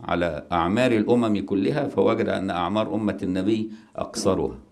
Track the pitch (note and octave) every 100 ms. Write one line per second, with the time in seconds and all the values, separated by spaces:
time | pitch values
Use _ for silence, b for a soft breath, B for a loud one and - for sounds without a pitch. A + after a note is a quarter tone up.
0 | - F2 F2 D2 - F2 E2+ A2+ B2+ A2
1 | G#2+ A#2+ A2+ G2+ - G2 C3 D3 C#3 -
2 | A2 A2+ G2 G2 G2 F2+ F2 G#2+ A2 G#2+
3 | G2+ F#2+ F#2 F#2+ G2 A2 - B B -
4 | - - G2 F2+ C#2+ - -